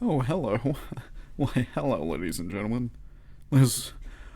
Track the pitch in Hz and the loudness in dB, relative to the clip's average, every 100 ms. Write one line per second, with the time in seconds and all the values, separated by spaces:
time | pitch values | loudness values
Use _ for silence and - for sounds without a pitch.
0 | 240 156 120 175 131 107 139 143 - - | 4 2 2 2 2 2 2 0 -4 -10
1 | - - - - 139 - 120 - 143 104 | -10 -14 -12 -2 2 2 0 0 0 0
2 | 76 76 87 - 87 98 107 117 120 - | 0 -2 -2 -4 -4 -4 -2 0 -2 -6
3 | - - - - - 139 131 - - - | -16 -18 -18 -18 2 6 6 4 -4 -10
4 | - - - | -14 -14 -16